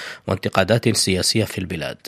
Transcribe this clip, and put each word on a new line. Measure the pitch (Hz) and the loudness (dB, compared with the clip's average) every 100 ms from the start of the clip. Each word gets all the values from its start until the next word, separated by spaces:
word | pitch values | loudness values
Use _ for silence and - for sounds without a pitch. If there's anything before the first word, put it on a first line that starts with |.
| - - - | -14 -12 -4
وانتقادات | 92 101 - 95 117 117 107 | -2 0 2 4 4 2 2
سياسية | - 92 - 113 | 2 2 2 2
في | 101 - | 0 -2
البلاد. | 87 87 67 - | -6 -6 -8 -10